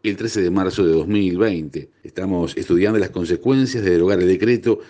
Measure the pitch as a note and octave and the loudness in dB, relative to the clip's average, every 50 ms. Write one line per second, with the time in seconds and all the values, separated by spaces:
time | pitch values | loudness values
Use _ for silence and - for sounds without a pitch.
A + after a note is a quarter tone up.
0 | - G#2+ G2 F#2+ G#2 - - G#2+ F#2 F2 F2+ G2 F#2+ F#2 F2+ - F#2+ E2 D#2+ D#2+ | -6 -6 -6 -4 -6 -6 -2 -2 0 0 0 0 0 -2 0 0 2 2 2 2
1 | D#2 F2+ G#2 G#2 G2 F#2 F2+ F2+ G#2+ A2 F#2+ E2 D#2 C#2+ - - C#2 - _ _ | 0 0 0 0 0 0 0 0 0 0 -2 -4 -6 -8 -10 -12 -12 -14 _ _
2 | - - - - F#2 F#2+ F#2+ E2+ E2+ D#2+ - - - - F2 E2+ F#2+ G#2 A2 G#2+ | -20 -16 -10 -8 -4 -4 -2 -2 -2 -4 -4 -6 -2 0 2 2 4 4 2 2
3 | F#2+ F2+ - F#2 F2 D#2+ F2 E2 - B2 C3+ C3+ C3 A#2+ B2+ A#2+ G2+ F#2 F2+ E2+ | 0 -2 -4 -4 -4 -2 -2 -2 0 0 2 2 2 0 -2 -2 0 2 2 4
4 | F2 F#2+ G2+ F2+ F2+ F2+ F#2 F2+ G2+ A#2 B2 A2 - A#2+ G#2+ - - - | 4 2 2 2 2 2 2 2 2 2 2 2 2 0 0 0 -2 -12